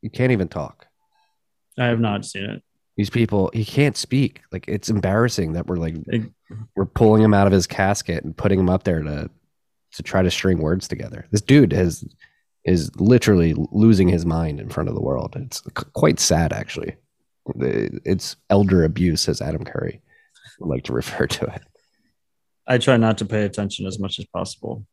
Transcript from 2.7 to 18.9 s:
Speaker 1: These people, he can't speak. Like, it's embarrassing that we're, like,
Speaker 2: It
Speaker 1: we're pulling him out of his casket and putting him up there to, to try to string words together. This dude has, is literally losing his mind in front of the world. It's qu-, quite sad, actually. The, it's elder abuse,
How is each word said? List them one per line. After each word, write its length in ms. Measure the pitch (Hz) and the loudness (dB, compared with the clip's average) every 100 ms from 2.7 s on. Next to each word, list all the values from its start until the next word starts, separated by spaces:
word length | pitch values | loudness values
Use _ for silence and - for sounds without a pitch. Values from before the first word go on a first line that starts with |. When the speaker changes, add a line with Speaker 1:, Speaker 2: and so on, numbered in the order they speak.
| _ _ - | _ _ -4
Speaker 1:
These 140 | 101 | -2
people, 380 | 120 113 104 92 | 0 2 2 0
he 100 | 113 | -2
can't 320 | 107 - 147 - | -4 2 0 0
speak. 460 | - 127 131 - _ | -4 -2 -2 -4 _
Like, 140 | 92 - | -14 -8
it's 220 | 104 - | -8 -2
embarrassing 640 | 107 92 101 120 - 82 | -2 2 2 2 0 -4
that 140 | 82 - | -4 -4
we're, 100 | 90 | -4
like, 180 | 82 80 76 | -4 -6 -6
Speaker 2:
It 160 | 117 110 _ _ 110 110 - | -6 -6 _ _ -18 -12 -6
Speaker 1:
we're 100 | 95 | -4
pulling 360 | - 110 107 | 4 6 8
him 120 | 110 | 6
out 140 | 104 98 | 6 6
of 60 | |
his 140 | 95 87 | 4 2
casket 560 | - 98 101 - 82 | -2 0 0 -4 -6
and 120 | 78 - | -8 -4
putting 240 | 104 95 | 0 2
him 100 | 90 | 2
up 140 | 92 | 0
there 180 | - 82 | 0 -2
to, 260 | 76 73 76 _ _ _ _ _ _ | -4 -6 -10 _ _ _ _ _ _
to 100 | - | -18
try 180 | - 98 | -4 0
to 80 | 92 | 0
string 280 | - 95 87 | 0 0 0
words 280 | 78 92 - | 0 -4 -4
together. 400 | - - - - | -10 -10 -14 -4
This 100 | 104 | -4
dude 300 | - 143 117 | 4 6 6
has, 320 | 104 90 - - _ _ _ _ _ - | 4 2 0 -12 _ _ _ _ _ 0
is 280 | 87 76 - | 0 0 0
literally 540 | 101 123 - 98 82 78 78 | 4 6 6 4 4 0 -2
losing 360 | 101 113 101 90 | 4 6 6 6
his 180 | 90 85 | 4 0
mind 340 | 82 82 71 | -2 -4 -6
in 100 | - | -8
front 200 | - - | -6 -4
of 60 | - | -4
the 60 | |
world. 340 | - 67 - - | -4 -4 -6 -10
It's 260 | 127 - | -12 -12
qu-, 300 | - - - | -12 -12 -10
quite 260 | - 156 - | 0 0 2
sad, 320 | - 80 82 | 0 2 0
actually. 440 | - - - 80 - _ _ _ _ - - | -4 -10 -10 -10 -12 _ _ _ _ -12 -6
The, 460 | 64 - - - - | -4 -2 -4 -8 -4
it's 300 | 92 - - _ | -4 -4 -14 _
elder 340 | 101 98 92 | 2 4 4
abuse, 460 | 80 | 4